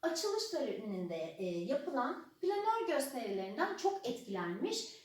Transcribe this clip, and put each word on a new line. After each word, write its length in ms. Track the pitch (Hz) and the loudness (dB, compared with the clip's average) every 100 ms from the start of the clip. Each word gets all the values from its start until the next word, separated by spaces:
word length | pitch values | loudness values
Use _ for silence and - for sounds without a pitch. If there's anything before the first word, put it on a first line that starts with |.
| 339 | 0
açılış 460 | 330 415 415 - | 2 2 2 0
töreninde, 840 | 320 262 - 220 190 175 165 160 - | 0 0 -2 -2 -2 -2 -2 -4 -2
e, 60 | 185 | -2
yapılan 920 | 170 175 277 - 269 247 349 - - | 0 0 0 2 0 0 -2 -8 -2
planör 460 | 349 403 427 453 - | 2 2 4 4 4
gösterilerinden 880 | 285 269 254 214 196 190 208 370 - | 2 2 -2 -2 -2 -2 0 0 2
çok 320 | 381 392 240 | 0 0 -2
etkilenmiş 680 | - 208 190 175 190 359 440 - - | -4 -4 -2 0 0 0 -2 -4 -12